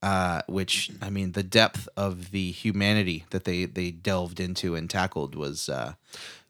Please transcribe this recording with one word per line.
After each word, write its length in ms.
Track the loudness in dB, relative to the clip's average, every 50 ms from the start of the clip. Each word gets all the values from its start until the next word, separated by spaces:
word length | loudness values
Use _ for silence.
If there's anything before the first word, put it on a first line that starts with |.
| -2
Uh, 400 | 2 2 2 2 2 0 0 -2 -2
which, 420 | -2 -2 0 0 0 0 0 -2 -6 -8
I 80 | -6 -4
mean, 220 | -2 -2 -2 0 0
the 120 | -2 -2
depth 440 | 4 6 8 8 6 4 0 -10 -6 -2
of 360 | -2 0 0 0 -4 -6 -4 -2
the 180 | 0 0 0
humanity 760 | -2 -2 0 0 2 4 4 4 6 4 4 2 0 -2 -4 -4
that 140 | -4 -4 -2
they, 220 | 0 0 0 0
they 260 | -2 -2 -2 -4 -4 -4
delved 480 | -4 -2 0 0 0 0 -2 -4 -4
into 340 | -4 -4 -4 -2 -2 -2 -2
and 160 | -2 -2 -2
tackled 460 | 0 0 0 0 0 -2 -4 -4 -4
was, 320 | -6 -6 -6 -4 -4 -4 -4
uh, 260 | -4 -4 -4 -6 -8 -12 _ _ -18 -16 -14 -14 -16 -18 -20